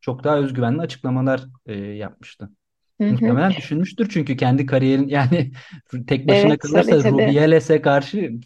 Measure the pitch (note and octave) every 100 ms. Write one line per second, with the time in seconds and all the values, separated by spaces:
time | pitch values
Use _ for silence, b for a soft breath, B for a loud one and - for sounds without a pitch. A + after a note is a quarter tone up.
0 | - B2+ D3 D3 C#3 B2+ A#2+ D3+ E3+ -
1 | C3 C3 C3 C3 C3 - - G2+ G2+ G#2
2 | G2 - - - G2+ _ _ _ _ -
3 | G#3 - A3+ C#3+ F#3+ F#3 - D#3 F#3 -
4 | G#3+ E3+ C#3 C3 B2+ C3+ C3+ C3 C3 C3+
5 | C#3 C#3 B2+ E3+ C3 B B D3 _ B2+
6 | A#2+ C3+ C#3 G3+ G3+ - - - - D#3
7 | - - - C#3+ D#3 D#3+ D#3 D#3 D3+ C#3
8 | C#3 G#3 D#3+ A#2+